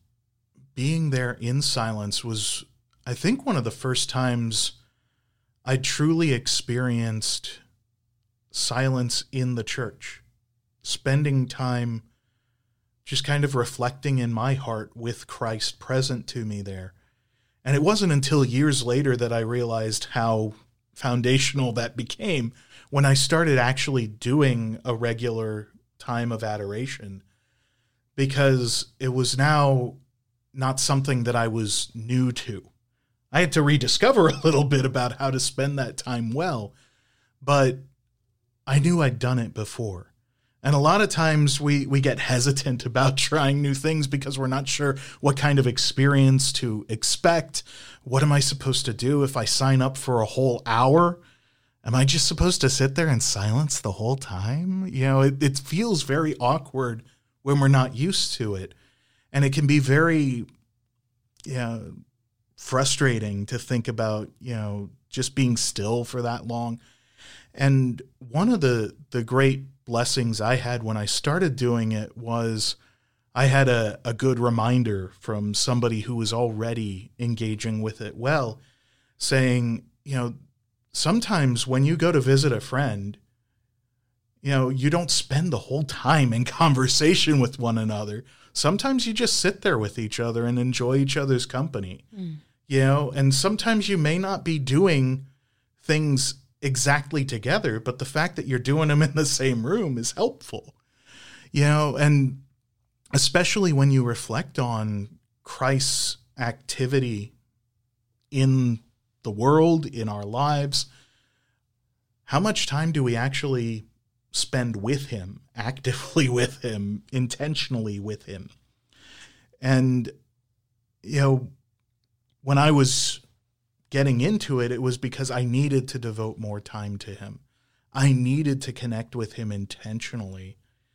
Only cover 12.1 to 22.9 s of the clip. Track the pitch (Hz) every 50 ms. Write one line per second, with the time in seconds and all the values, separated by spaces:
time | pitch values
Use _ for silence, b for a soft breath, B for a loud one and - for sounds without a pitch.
12.1 | _ _ _ _ _ _ _ _ _ _ _ _ _ _ _ _ _ _ _ -
13.1 | 139 131 - 147 147 147 143 135 135 123 120 - - - 120 123 135 - - 143
14.1 | 135 127 120 117 113 113 117 135 135 135 135 117 113 107 107 - - 120 113 117
15.1 | 117 - - - - - 120 113 113 110 - - - - - - 127 131 131 135
16.1 | 127 117 - - - 123 113 107 104 101 95 98 95 95 92 95 - _ _ _
17.1 | _ _ _ _ _ _ _ _ _ _ - 131 139 139 151 180 214 214 208 180
18.1 | 147 139 135 139 156 147 135 117 113 131 147 151 139 120 120 120 120 135 147 135
19.1 | 123 120 120 117 117 117 113 110 120 123 120 117 113 113 110 110 107 - - -
20.1 | - 127 117 113 113 110 110 107 107 - _ _ _ _ _ _ _ - - 127
21.1 | 123 123 117 123 131 135 - - - 139 131 123 110 120 117 120 - 123 113 -
22.1 | - - - 208 170 139 117 117 - B B B B B B B